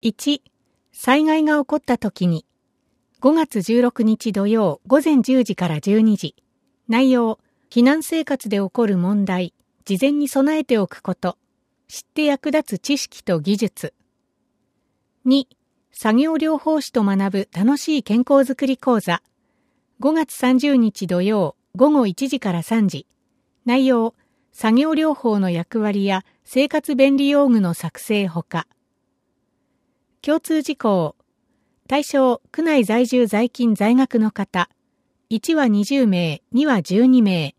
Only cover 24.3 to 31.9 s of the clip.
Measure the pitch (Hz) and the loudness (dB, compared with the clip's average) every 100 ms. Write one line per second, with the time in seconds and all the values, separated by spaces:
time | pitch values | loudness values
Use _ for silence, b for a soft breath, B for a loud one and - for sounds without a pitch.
24.3 | _ _ - 220 226 311 311 311 294 233 | _ _ -2 2 2 2 0 0 0 -2
25.3 | 208 190 170 175 226 214 202 196 190 - | 0 -2 -4 -4 -4 -2 -2 -2 -4 -6
26.3 | _ _ 262 285 311 294 269 269 277 277 | _ _ -2 0 -2 -4 2 2 4 2
27.3 | 285 285 233 185 170 165 - - - 196 | 2 4 2 2 -2 -8 -12 -4 -2 -2
28.3 | 165 - 165 - _ _ _ _ _ _ | -6 -6 -8 -8 _ _ _ _ _ _
29.3 | _ _ _ _ _ _ _ _ _ - | _ _ _ _ _ _ _ _ _ -2
30.3 | 311 - 320 294 294 226 190 156 - _ | -2 0 -4 -4 -4 0 0 -2 -8 _
31.3 | _ _ _ _ _ _ | _ _ _ _ _ _